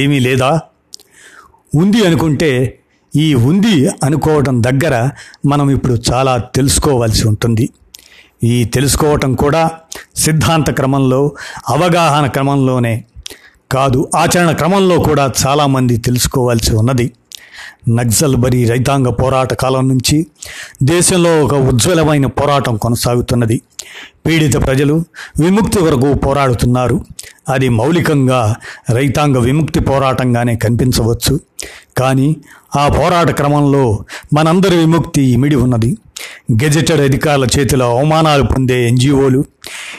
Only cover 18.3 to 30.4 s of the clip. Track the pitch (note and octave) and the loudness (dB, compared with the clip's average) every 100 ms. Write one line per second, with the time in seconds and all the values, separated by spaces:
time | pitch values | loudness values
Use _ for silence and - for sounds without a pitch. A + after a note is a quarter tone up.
18.3 | C3 B2+ B2 A#2 B2 B2+ C#3 B2 B2 C3 | 0 2 2 2 0 0 0 0 0 0
19.3 | C3 C3 A#2 C3 C3 C3 C3 - D3+ E3+ | 0 -2 -2 -2 0 0 0 0 -2 -2
20.3 | _ - - - - C3 F3 E3+ F#3 E3+ | _ -20 -18 -20 -4 0 2 2 2 2
21.3 | D#3+ C#3 C#3+ C3+ B2 E3+ E3+ D#3 D3 C3 | 2 2 0 0 0 0 0 2 2 0
22.3 | - C#3 C#3 B2+ A2 A#2 A#2 B2+ B2 A#2+ | -2 0 0 -2 -2 -2 -2 0 -2 0
23.3 | A#2+ A#2 A#2 - - - - - _ D#3 | -2 0 -2 -6 -18 -18 -20 -20 _ -2
24.3 | D#3+ D#3 D3 C#3 C3 C#3+ D#3+ E3 - - | 2 2 0 0 0 2 0 -4 -12 -10
25.3 | - E3 G3+ G3+ G#3+ D#3+ C#3+ C#3 C3 C#3 | -2 2 2 0 0 2 2 2 0 0
26.3 | C#3 C3+ A#2+ B2+ B2 B2 E3+ - - - | 0 0 0 0 0 0 -2 -6 -18 -20
27.3 | - - C3+ C3 A2+ C3+ F3 E3 D3 B2+ | -14 -4 -2 0 0 0 0 0 0 2
28.3 | B2+ G#2+ A2+ - - - A#2 C#3 C3+ D3 | 2 0 -4 -8 -10 -4 0 0 0 0
29.3 | C3 A#2 D3+ C#3 D#3+ B2+ C#3 C3 B2+ B2+ | 2 0 0 -2 -2 0 0 0 0 0
30.3 | A#2+ | 0